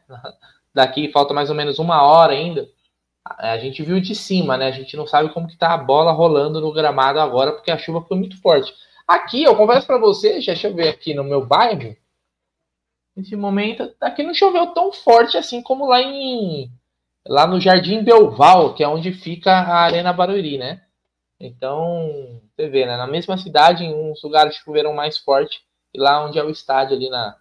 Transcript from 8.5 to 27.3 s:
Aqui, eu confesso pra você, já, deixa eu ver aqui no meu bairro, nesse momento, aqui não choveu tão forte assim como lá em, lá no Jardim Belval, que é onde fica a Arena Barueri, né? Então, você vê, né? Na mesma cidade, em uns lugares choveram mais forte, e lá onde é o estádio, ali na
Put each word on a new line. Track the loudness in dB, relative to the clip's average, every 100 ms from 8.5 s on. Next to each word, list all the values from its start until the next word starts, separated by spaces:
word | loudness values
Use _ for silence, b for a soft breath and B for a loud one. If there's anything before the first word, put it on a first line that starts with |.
| 2 0 b b b -2
Aqui, | -2 0 0
eu | 2 4
confesso | 4 2
pra | 2 2
você, | 2 2 0 -2
já, | -4
deixa | -4 -6
eu |
ver | -2 -2
aqui | -4 -8
no | -6
meu | -4 -4
bairro, | 0 2 2 -2 -8 -16 _ _ _ _ _ _ _ _ _ _ _ -18
nesse | -12
momento, | -8 -4 -2 -2 -6 -10 -6
aqui | -6 -4
não | -6
choveu | 2 2 2 0
tão | -2 -4
forte | -2 4 6 6 0
assim | -6 -10
como | -6 -4 2
lá | 2
em, | 0 -6 -8 -6 -6 -8 -12 -18 _ _ _ _ -2
lá | 2 2
no | 2
Jardim | 2 2 2 -2
Belval, | 4 6 6 6 8 8 4
que | 0
é | -2
onde | -2 -6
fica | -10 -12 -4 2
a | 2 2 2
Arena | 2 2 -2
Barueri, | 0 0 -2 -4 -8
né? | -10 -12 _ _ _ _ _ _
Então, | -20 -12 -8 -6 -6 -6 -6 -10 -14 -20 _
você | -10 -4
vê, | -2 -2
né? | -4
Na | -6
mesma | -6 -6 -8
cidade, | -2 4 4 4
em | -2
uns | -6 -8 -10
lugares | -2 0 0
choveram | -2 -6 -4 -2
mais | -4 -6 -8
forte, | -2 0 0 -8 _ _ _
e | -2
lá | 0 2
onde | 0 -4
é |
o | -6
estádio, | -8 -4 -2 -2
ali | -4 -4
na | -6 -8